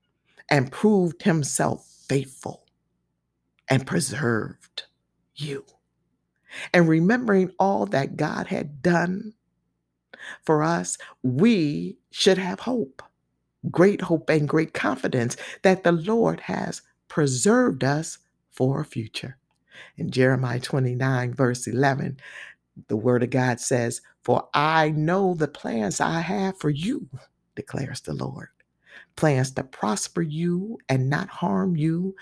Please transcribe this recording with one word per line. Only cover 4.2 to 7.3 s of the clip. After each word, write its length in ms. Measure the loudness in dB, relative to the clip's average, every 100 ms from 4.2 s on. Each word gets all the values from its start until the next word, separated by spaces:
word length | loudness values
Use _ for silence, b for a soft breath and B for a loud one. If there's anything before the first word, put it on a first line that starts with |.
| -2 -2 -4 -12 -18 -18 -18 _ _ _ _ -14
you. 280 | -10 -10 -14 _ _ _ _ _ _ _ B B B
And 140 | 4 6
remembering 640 | 6 4 2 4